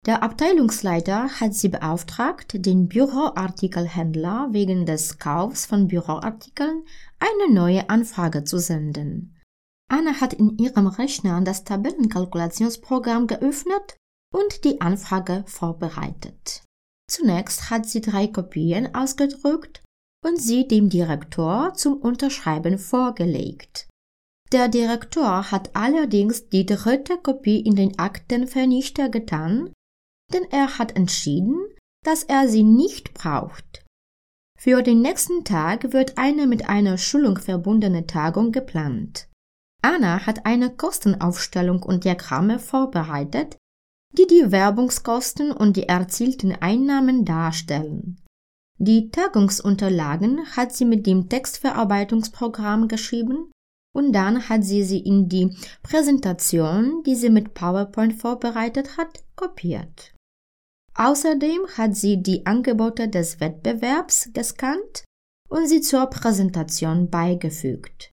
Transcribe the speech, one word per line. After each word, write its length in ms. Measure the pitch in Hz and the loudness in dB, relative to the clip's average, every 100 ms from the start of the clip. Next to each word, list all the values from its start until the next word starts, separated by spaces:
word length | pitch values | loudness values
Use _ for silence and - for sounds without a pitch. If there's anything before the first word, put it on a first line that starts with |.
| - | 0
Der 160 | 226 | 0
Abteilungsleiter 1160 | 226 - 320 359 226 - 196 170 165 202 262 - | -2 0 2 4 4 0 0 0 0 -2 -2 -2
hat 140 | 220 | -2
sie 140 | 202 196 | 0 -2
beauftragt, 960 | - 156 170 - - 254 359 - 202 | -2 -4 -4 -6 -4 -4 -4 -10 -4
den 240 | 185 185 180 | 2 2 2
Büroartikelhändler 1600 | 214 269 262 311 - 185 185 190 185 170 180 165 160 170 226 285 | 2 2 2 -2 -2 -6 -4 -4 -4 -4 -4 -4 -2 -4 -4 -2
wegen 340 | 208 190 185 165 | -2 0 0 -2
des 320 | 156 - - | -2 -6 -8
Kaufs 480 | - 151 202 277 - | -4 -2 -4 -6 -2
von 220 | 208 185 | 2 2
Büroartikeln 960 | 180 - - 247 220 - - 302 320 320 - - - | 0 -2 -6 -6 -10 -18 -6 -4 -4 -10 -20 -20 -4
eine 340 | 415 415 392 | -2 2 4
neue 380 | 202 175 185 - | 4 4 2 2
Anfrage 540 | 226 226 - 170 151 | 0 0 -2 -2 -2
zu 140 | 143 180 | -4 -4
senden. 760 | 170 160 151 147 147 - 175 _ _ _ _ _ _ | -2 -2 -4 -6 -6 -8 -10 _ _ _ _ _ _
Anna 300 | 285 320 277 | 0 0 0
hat 140 | 254 | -2
in 220 | - 214 220 | 2 2 4
ihrem 300 | 247 254 196 | 0 2 2
Rechner 540 | 196 269 - 190 175 | 0 -4 -2 -2 0
das 240 | 185 - | 0 -2
Tabellenkalkulationsprogramm 1600 | - 202 254 370 220 190 180 175 170 - 226 226 - 254 240 233 226 | -6 -4 -4 0 0 0 -4 -4 -4 -2 -2 -2 -4 -2 0 0 0
geöffnet 680 | 220 269 285 359 403 403 - _ _ _ | 0 -2 -2 -4 -4 -6 -20 _ _ _
und 320 | 370 403 - | -2 -2 0
die 160 | 285 277 | -2 0
Anfrage 640 | 170 196 - 185 185 185 202 | -2 -2 -4 -4 -2 -6 -6
vorbereitet. 1160 | - 170 160 160 - 143 - - - - - _ _ _ _ - | -8 -6 -6 -8 -8 -10 -10 -16 -14 -14 -14 _ _ _ _ -12
Zunächst 600 | - 277 175 - - - | 0 0 0 -2 -8 -4
hat 160 | 226 220 | -4 -2
sie 140 | 226 | -4
drei 280 | 220 202 208 | -2 0 0
Kopien 680 | 208 180 160 160 180 262 | -2 -6 -2 0 0 -2
ausgedruckt 880 | 247 262 269 285 269 285 320 - - - _ _ _ | -4 -4 0 -2 0 -2 -2 -6 -20 -20 _ _ _
und 160 | 330 339 | -4 -2
sie 280 | 226 247 262 | 0 0 4
dem 220 | 214 208 | 4 4
Direktor 840 | 175 170 147 - - 160 202 339 | 2 0 -2 -6 -4 -2 0 -2
zum 200 | - 285 277 | 0 -2 0
Unterschreiben 840 | 233 247 277 277 - 156 165 190 | -2 -2 -4 -2 -4 -2 0 -2
vorgelegt. 1120 | - 254 247 240 175 143 - - - - - _ _ _ _ _ _ | 0 0 0 -2 -2 -2 -6 -12 -16 -18 -18 _ _ _ _ _ _
Der 160 | 254 247 | 2 4
Direktor 840 | 240 233 233 - 330 254 185 196 | 2 0 -2 -4 -2 0 0 0
hat 240 | 190 - | -4 -4
allerdings 720 | - 233 320 285 202 208 233 - | -2 0 0 2 2 2 -2 0
die 180 | 190 190 | 0 2
dritte 520 | 202 226 269 285 349 | 0 2 0 0 -4
Kopie 420 | - 269 208 214 | -2 -2 0 2
in 140 | 220 | 2
den 240 | 196 196 190 | 2 2 0
Aktenvernichter 1120 | 185 - - 247 254 262 262 254 269 - 277 | -6 -6 -4 -2 -2 0 2 2 -2 -2 -2
getan, 640 | 233 220 156 160 226 349 - _ _ _ _ _ | -2 -4 -4 -2 -2 -4 -14 _ _ _ _ _
denn 100 | 359 370 | -4 -2
er 280 | 277 269 - | 0 0 0
hat 160 | 226 | -4
entschieden, 640 | - 180 - 147 143 196 320 415 - _ _ | 0 0 0 -2 0 0 -2 -6 -12 _ _
dass 180 | 311 320 | -2 -2
er 280 | - 269 269 | 0 2 4
sie 120 | 220 | 6
nicht 520 | 214 226 370 - - | 8 8 6 -2 -16
braucht. 720 | - 165 139 - - - - - _ _ _ _ _ _ _ | -10 -4 -4 -4 -12 -20 -20 -20 _ _ _ _ _ _ _
Für 240 | - 254 | 4 4
den 180 | 247 233 | 6 4
nächsten 440 | 254 381 - 349 | 4 0 -2 -2
Tag 500 | - 175 160 226 247 | 0 -2 0 -2 0
wird 240 | 262 262 - | 2 2 0
eine 280 | 262 302 277 | 0 2 2
mit 220 | 226 - | 0 0
einer 300 | 202 202 185 | 2 2 0
Schulung 400 | - 285 262 185 | 0 2 2 0
verbundene 680 | - 185 180 220 208 175 165 | -2 -4 2 2 2 0 -2
Tagung 460 | 160 156 165 226 | -2 -2 0 0
geplant. 800 | 254 254 165 147 110 - - - _ _ _ _ _ | -2 -4 -4 -4 -6 -8 -12 -18 _ _ _ _ _
Anna 460 | 254 349 202 175 - | 0 2 2 2 -2
hat 180 | 220 | -2
eine 240 | 214 240 247 | 0 2 0
Kostenaufstellung 1120 | 247 330 - 208 196 175 175 - 208 180 180 | -2 -6 0 0 2 -2 -2 -4 -2 0 0
und 220 | - 180 | 0 0
Diagramme 540 | 185 180 - 135 196 233 | 0 -2 -4 0 2 0
vorbereitet, 960 | - 269 262 180 160 147 143 233 311 - _ _ _ _ _ | -2 -2 0 -2 -4 -4 -4 -4 -6 -12 _ _ _ _ _
die 140 | - 370 | 4 8
die 240 | 339 240 | 8 8
Werbungskosten 1000 | 196 196 208 247 - - 233 247 - 294 | 4 4 2 0 -2 -2 -2 -2 -4 -4
und 240 | - 208 190 | 2 4 4
die 120 | - | 0
erzielten 640 | 180 180 - 240 262 190 | 0 0 -2 -2 0 -2
Einnahmen 720 | 175 170 226 269 277 262 254 | 0 0 2 2 2 2 2
darstellen. 960 | 175 160 165 160 - 143 156 151 - 180 - _ _ _ _ _ | 0 0 0 -4 -4 -4 -4 -8 -10 -14 -18 _ _ _ _ _
Die 320 | 196 226 220 | 4 4 4
Tagungsunterlagen 1300 | - 381 220 202 - 202 196 196 180 151 160 208 285 302 - | -2 0 4 2 2 0 0 2 0 0 0 0 0 -4 -4
hat 180 | 247 | -4
sie 100 | - | 0
mit 220 | 240 220 202 | 2 2 4
dem 240 | 185 185 | 2 2
Textverarbeitungsprogramm 1600 | 247 262 - 269 - 214 202 202 226 220 - 233 220 208 214 226 | -4 -4 -4 -4 0 0 0 0 -2 -2 -6 -6 -4 -2 0 0
geschrieben 640 | 220 - 233 226 285 330 _ _ _ _ | -2 -4 -4 -2 -4 -6 _ _ _ _
und 180 | 269 285 | 0 2
dann 360 | 202 190 240 - | 4 2 0 0
hat 120 | 220 | 0
sie 220 | 196 202 | 2 0
sie 160 | 190 196 | 0 -2
in 280 | 196 196 180 | 2 4 4
die 280 | 185 185 - - - | 2 0 -2 -18 -18
Präsentation, 1200 | - 320 285 277 190 180 - 170 156 185 247 330 | -2 2 4 2 0 -2 0 2 2 2 0 0
die 100 | 320 | -2
sie 160 | 247 240 | 0 6
mit 240 | 220 214 | 4 4
PowerPoint 580 | - 175 190 202 220 220 | -6 -2 -2 -2 0 0
vorbereitet 840 | 220 240 240 240 226 226 269 277 - | 0 -4 -4 -4 -2 -4 -4 -6 -6
hat, 260 | 330 - - - | -8 -8 -20 -8
kopiert. 800 | 359 359 175 131 165 - - - _ _ _ _ _ _ _ | -8 -6 -6 -6 -8 -18 -20 -20 _ _ _ _ _ _ _
Außerdem 640 | - 233 285 320 294 294 339 381 - | 0 2 4 2 2 0 0 -4 0
hat 180 | 220 | 0
sie 260 | 208 196 196 | 2 2 2
die 240 | 185 185 | 2 0
Angebote 640 | - 226 254 226 226 226 226 | 0 0 2 2 0 -2 -2
des 300 | 190 165 - | -2 -2 -4
Wettbewerbs 920 | 156 160 226 226 240 294 359 - - | -6 -2 -4 -2 -2 -2 0 -2 -2
gescannt 720 | 240 233 - 262 330 440 - - _ _ _ _ | -6 -6 -4 -4 -4 -6 -14 -18 _ _ _ _
und 200 | 320 320 | -2 4
sie 120 | 320 | 2
zur 260 | - 262 262 | 4 2 2
Präsentation 1000 | 262 233 196 190 180 160 - 160 170 175 | 0 2 2 2 0 -4 -2 0 2 2
beigefügt. 1040 | 170 170 175 165 - 131 131 - - - | 0 0 0 -4 -4 -6 -6 -10 -18 -20